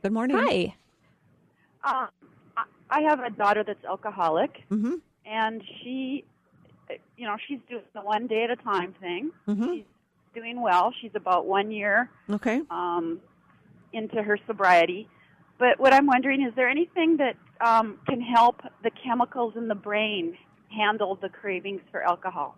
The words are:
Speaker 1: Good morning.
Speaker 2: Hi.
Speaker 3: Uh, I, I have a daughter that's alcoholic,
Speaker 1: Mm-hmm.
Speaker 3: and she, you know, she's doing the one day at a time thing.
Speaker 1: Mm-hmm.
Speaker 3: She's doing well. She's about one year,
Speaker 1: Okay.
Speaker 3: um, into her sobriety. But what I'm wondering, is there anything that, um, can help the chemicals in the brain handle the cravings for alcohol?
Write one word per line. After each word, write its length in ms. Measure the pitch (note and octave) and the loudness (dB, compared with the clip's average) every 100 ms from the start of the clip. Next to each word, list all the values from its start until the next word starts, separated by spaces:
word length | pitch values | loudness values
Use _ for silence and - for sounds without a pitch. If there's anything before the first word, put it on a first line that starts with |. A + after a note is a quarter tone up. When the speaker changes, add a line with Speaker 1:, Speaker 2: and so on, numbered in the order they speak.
Speaker 1:
Good 100 | G3 | -2
morning. 240 | A3 B3 F#4 | -2 0 2
Speaker 2:
Hi. 380 | C5+ F#3 - - _ _ _ _ _ _ _ _ _ _ | 2 0 -2 -6 _ _ _ _ _ _ _ _ _ _
Speaker 3:
Uh, 220 | C#4 C4 A3 _ - _ _ - | -4 -2 -4 _ -20 _ _ -10
I, 80 | - _ _ | -10 _ _
I 100 | D4+ | 0
have 180 | D4+ D4+ | 2 2
a 100 | A#3+ | -2
daughter 320 | G3+ G3+ G#3 | 0 2 2
that's 200 | G#3+ G3+ | -2 -6
alcoholic, 640 | - F#3 G#3+ G3 E3 D#3+ C#4+ - - | -8 -8 -8 -2 0 2 0 -4 -6
Speaker 1:
Mm-hmm. 240 | G#3+ A3+ E4+ _ _ | -4 -2 -4 _ _
Speaker 3:
and 380 | - A3 A3 A3 G3 - | -10 -4 -4 -4 -14 -18
she, 420 | B3 C4 C4 C#4 - _ _ _ _ _ _ - _ _ | -10 -8 -6 -8 -12 _ _ _ _ _ _ -18 _ _
you 100 | A#3+ | -8
know, 100 | G#3 - | -8 -8
she's 140 | C#4 _ | -14 _
doing 140 | A#3+ - | -16 -14
the 60 | G#3+ | -12
one 260 | G3+ G#3+ A#3+ | -4 -4 -2
day 160 | A3 | -2
at 60 | A3+ | -2
a 60 | A#3+ | -4
time 380 | A#3+ G3 F3+ F#3 | -2 -4 -4 -10
thing. 300 | F#3 F3 D4 - - | -8 -6 -8 -8 -6
Speaker 1:
Mm-hmm. 160 | G#3 A#3+ | -4 -2
Speaker 3:
She's 100 | F4 - _ _ _ _ | -6 -10 _ _ _ _
doing 260 | A#3 A3+ A#3+ | -14 -10 -4
well. 320 | A#3 F3+ G3+ - | 2 2 2 -2
She's 120 | A3+ | -10
about 320 | G#3 F#3 F3+ - | -8 0 0 2
one 240 | G3 G#3+ | -2 -2
year, 400 | G#3+ G3+ G#3 B3+ _ - | -4 0 0 0 _ -6
Speaker 1:
Okay. 340 | G#3 B3 A#3+ D#4 | -4 0 -2 -4
Speaker 3:
um, 500 | F3 F3+ F3 E3 E3+ _ _ _ _ _ - _ | -6 -2 -2 -2 -6 _ _ _ _ _ -20 _
into 300 | A3+ A3 A3+ | -10 -4 -4
her 160 | G#3 G#3 - | 0 -2 -2
sobriety. 600 | G#3 G3 F3 E3+ F3+ A3 _ _ _ _ _ | 2 6 6 6 0 -10 _ _ _ _ _
But 200 | B3 - | 2 6
what 160 | C4 | 8
I'm 120 | C4+ C#4+ | 8 6
wondering, 360 | B3+ C4 C#4 | 2 2 0
is 100 | C4 A3+ | 0 0
there 120 | B3 | 0
anything 480 | C#4+ E4+ F#4 E4 D#4 | 2 -2 0 2 4
that, 180 | C4+ - _ _ | 2 -2 _ _
um, 340 | A#3 A3+ A3 G3 - | 4 4 2 -4 -4
can 140 | B3 | -4
help 400 | A#3+ A#3+ A#3+ A#3+ - _ | 2 6 6 4 -14 _
the 80 | A3+ - | -6 -6
chemicals 520 | B3+ A#3+ A#3+ C4 A#3 A3 | -4 0 0 -2 -4 -4
in 120 | A3+ | -6
the 60 | |
brain 640 | G#3 G#3 G#3 G#3+ G#3 E3 F3+ - _ _ G#3+ | -6 -2 -2 0 -2 -4 -8 -20 _ _ -2
handle 380 | G#3 G#3+ G3 F#3+ | 0 0 -2 -4
the 60 | F#3+ | -8
cravings 500 | - G3+ F#3 G3 G3 _ | -8 -6 -6 -6 -10 _
for 120 | D#3+ | -4
alcohol? 540 | E3+ F3 F#3 F3 C#3 | -2 -2 -4 -8 -10